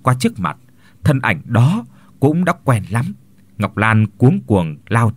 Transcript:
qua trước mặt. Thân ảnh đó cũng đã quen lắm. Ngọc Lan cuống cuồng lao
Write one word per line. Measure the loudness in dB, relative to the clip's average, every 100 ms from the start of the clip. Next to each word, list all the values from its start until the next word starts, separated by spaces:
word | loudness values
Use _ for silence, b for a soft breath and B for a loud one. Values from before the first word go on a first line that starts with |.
qua | -4 -2
trước | -2 -4
mặt. | -8 -10 _ b b b
Thân | -2 0
ảnh | -2 -4 -2
đó | 2 2 0 -6 b b b
cũng | 0 0 -2
đã | -4
quen | -2 -4 -2
lắm. | -4 -6 -10 _ _ _ -6
Ngọc | -6 -2
Lan | 0 2 0
cuống | 2 2 2
cuồng | 0 0 0 -6 -4
lao | 0 0